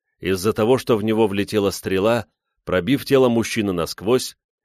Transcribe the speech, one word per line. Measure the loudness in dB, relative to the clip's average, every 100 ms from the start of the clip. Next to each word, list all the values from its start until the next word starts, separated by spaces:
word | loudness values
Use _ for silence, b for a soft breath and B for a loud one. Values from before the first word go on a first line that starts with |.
| _ _
из-за | -4 -2 0
того, | 0 2 2
что | 2 0
в |
него | 0 2 2
влетела | 0 -2 0 -2
стрела, | -2 -4 0 0 0 -4 _ _ _ -4
пробив | -2 0 -2 2
тело | 4 4
мужчины | 2 0 -2 -2
насквозь | -2 -4 -4 0 0 -2 -12 _ _